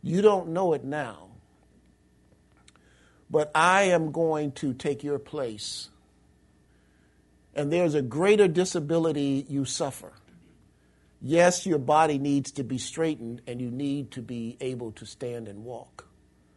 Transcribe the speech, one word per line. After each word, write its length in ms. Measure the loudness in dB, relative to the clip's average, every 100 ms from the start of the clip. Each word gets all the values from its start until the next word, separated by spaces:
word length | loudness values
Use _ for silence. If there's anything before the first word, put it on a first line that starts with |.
You 180 | -2 4
don't 280 | 6 6 0
know 240 | -2 0
it 100 | 0
now, 460 | -2 -6 -6 -10 -20 -20 _ _ _ _ _ _ _ _ _ _ _ _ _ _ _ _ _ _ -2
but 220 | 0 2
I 300 | 4 6 6
am 260 | 4 2 0
going 400 | 0 0 0 -4
to 220 | -4 -4
take 300 | -4 -4 -4
your 160 | -4 -6
place 720 | -6 -6 -6 -8 -10 -12 -14 _ _ _ _ _ _ _ _ _ _ _ _ _ _ _ _
and 180 | -4 0
there's 220 | 2 2
a 80 | 2
greater 460 | 0 0 4 6 6
disability 1000 | 4 0 0 0 0 2 0 0 -2 -2
you 160 | -4
suffer. 480 | -4 -4 -4 -6 -16 -20 _ -20 _ _ _ _ _ _ _ -12
Yes, 460 | 0 4 6 4 0
your 120 | 0
body 400 | 4 4 4 2
needs 320 | 0 0 -2
to 120 | -6
be 140 | -6 -6
straightened 640 | -6 -2 -2 -2 -8 -12 -10
and 140 | -8
you 100 | -6
need 400 | -4 -4 -4 -6
to 100 | -12
be 340 | -10 -8 -8 -6
able 320 | -8 -6 -10
to 140 | -12 -18
stand 420 | -10 -10 -8 -12
and 160 | -14
walk. 420 | -14 -14 -16 -20 -20 _ _ _ _